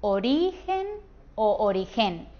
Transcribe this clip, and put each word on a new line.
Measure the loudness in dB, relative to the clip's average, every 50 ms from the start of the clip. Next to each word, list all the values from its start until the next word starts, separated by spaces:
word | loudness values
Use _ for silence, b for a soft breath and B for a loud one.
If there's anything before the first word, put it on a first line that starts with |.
origen | 2 2 0 2 2 2 2 4 2 0 -2 -4 -6 -4 -2 -2 -2 -4 -8 -10 -12 -16 -20 -20 -20 -14 -4
o | 0 2 2 2 4 2
origen. | 2 2 0 -2 -4 0 0 0 0 0 -4 -10 -14 -20